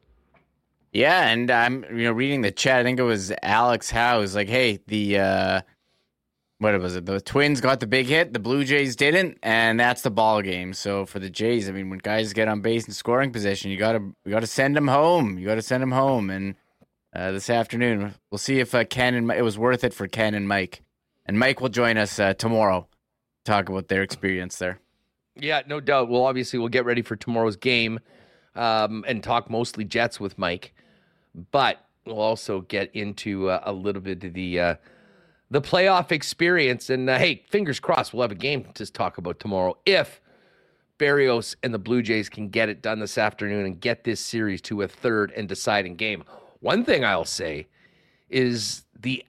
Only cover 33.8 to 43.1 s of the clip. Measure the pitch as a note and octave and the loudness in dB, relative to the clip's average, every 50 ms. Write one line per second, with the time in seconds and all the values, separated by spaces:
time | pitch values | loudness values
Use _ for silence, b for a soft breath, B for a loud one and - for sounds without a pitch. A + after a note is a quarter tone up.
33.8 | F#2 G2+ G2 G2 F#2 F#2+ F#2+ F2+ F#2+ F#2 E2 F2+ F#2 F2+ F2 F2 F2 F2 E2 - | -4 -4 -4 -4 -6 -8 -8 -8 -8 -10 -8 -6 -6 -4 0 0 2 0 0 -2
34.8 | b b b b b b b b b b b b b b B2 C#3+ C#3 - - F3+ | b b b b b b b b b b b b b b -2 -2 -2 2 2 4
35.8 | F#3 F#3+ F#3+ F3+ E3 - F3 D3+ - - - - E3 F3 F3+ F3 D3 B2+ B2 A#2 | 4 6 4 4 2 0 -2 -2 -2 -4 -2 0 2 2 4 4 4 2 0 0
36.8 | - - C3+ B2+ B2+ C3 C3 B2 C#3 E3 C#3 G2+ _ - - G#3 G#3 D#3 B2+ - | -2 -2 -2 0 0 2 2 2 2 2 0 -2 _ -2 -2 0 0 0 -4 -4
37.8 | - - E3+ C#3+ A#2+ - - A#2+ B2 A#2 G#2 F2 G2+ C#3 D3 C3+ - - - - | 0 0 0 0 0 -2 -2 -2 -2 -2 -2 -4 -4 -4 -4 -4 -6 -10 -12 -14
38.8 | A2 - - - G#2+ F#2 - - F2 F2 F2 - - A2 G2 F#2+ F#2 F#2 F2 _ | -14 -10 -6 -4 -4 -4 -4 -6 -8 -8 -8 -8 -6 -4 -2 0 0 -2 -2 _
39.8 | - G3 G3 F3 C#3+ - - - b b b b b b b b b b b b | 0 2 2 2 2 0 -6 -20 b b b b b b b b b b b b
40.8 | b b b - D3 C#3+ C#3+ C#3+ C#3 C3 A#2+ A#2 G#2+ - - - - C3 A2+ G#2+ | b b b -2 0 2 4 4 4 4 2 0 -2 -4 -10 -8 -6 -4 -4 -4
41.8 | F#2 G#2 A#2+ B2 A#2 G#2 A2+ A2 G2+ - - - G#2+ G2+ F#2+ A2+ A2+ G#2+ G2+ - | -2 0 0 0 2 2 0 0 -2 -4 -8 -12 -10 -4 -2 0 0 0 -2 -4
42.8 | - A2+ A2 A2 G#2+ G2 | -6 -6 -4 -4 -6 -4